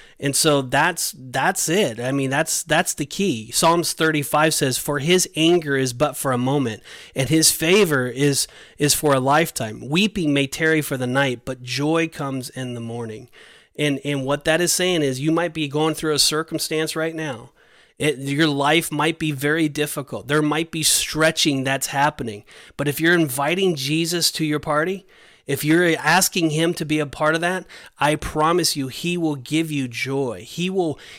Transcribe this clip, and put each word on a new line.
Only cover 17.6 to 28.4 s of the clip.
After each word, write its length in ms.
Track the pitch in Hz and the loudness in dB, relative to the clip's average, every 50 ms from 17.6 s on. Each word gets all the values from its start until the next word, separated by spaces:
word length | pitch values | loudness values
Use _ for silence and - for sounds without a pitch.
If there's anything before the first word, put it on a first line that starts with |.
| _ _ _ _ _ _ _ _ | _ _ _ _ _ _ _ _
it, 200 | 143 151 139 127 | -2 0 0 -2
your 280 | 139 139 139 143 165 | -4 -4 0 2 2
life 460 | 156 143 139 139 143 156 170 160 - | 2 2 2 2 4 4 4 2 0
might 260 | 156 147 147 165 160 - | -2 0 0 0 0 -2
be 140 | 160 156 | -2 -4
very 360 | 147 131 143 147 156 165 160 151 | -2 -2 0 0 2 2 0 0
difficult. 600 | 143 151 151 151 - 151 135 - 131 101 113 123 | 0 -2 -4 -4 -4 -8 -8 -8 -10 -10 -4 0
There 140 | 143 156 | 0 2
might 280 | 151 151 143 156 165 160 | 2 2 0 -2 -2 -4
be 120 | - 160 | -4 -2
stretching 840 | 151 - - - - - - 156 156 160 160 - - 160 139 135 127 | 0 2 2 2 0 -2 0 2 2 2 4 2 2 2 2 0 0
that's 220 | 135 139 135 - - | -2 -2 -2 -4 -4
happening. 560 | - 139 143 151 151 - 127 113 104 104 - - - - - - _ | 0 2 2 2 0 -2 -6 -8 -8 -10 -14 -20 -20 -20 -20 -18 _
But 120 | - 143 143 | -4 -2 -2
if 120 | 139 - | -2 2
you're 140 | 160 170 180 | 4 4 4
inviting 600 | 175 160 143 120 143 139 151 175 190 196 185 165 | 4 4 2 0 0 0 0 0 2 2 2 0
Jesus 560 | 139 131 139 156 160 170 165 175 170 165 - | 0 -2 -2 -2 0 0 -2 -2 0 0 0
to 120 | - - 160 | 0 0 -2
your 160 | 151 151 147 | -2 -2 -2
party, 460 | - 165 147 151 160 180 196 190 - _ - - - - - _ _ | -2 0 0 0 0 -2 -4 -8 -12 _ -20 -20 -20 -20 -20 _ _
if 180 | - 139 131 - | -6 -4 -2 2
you're 300 | 151 156 175 180 170 160 - | 2 4 4 4 4 2 2
asking 520 | - 151 165 185 190 - - 190 165 160 | 2 2 4 4 4 2 0 0 0 0
him 240 | 147 156 165 170 170 | 0 0 0 0 -2
to 100 | - 165 | -4 -4
be 140 | 147 156 151 | -2 -2 -2
a 80 | 147 | -2
part 300 | 139 - - 156 151 160 | -4 -4 0 0 0 2
of 40 | 165 | 2
that, 240 | 170 175 185 185 - - - - - - _ - | 0 -2 -2 -4 -6 -10 -18 -20 -20 -20 _ -2
I 180 | 143 147 151 | 0 0 0
promise 600 | 143 - - - 156 | 0 -4 -4 0 2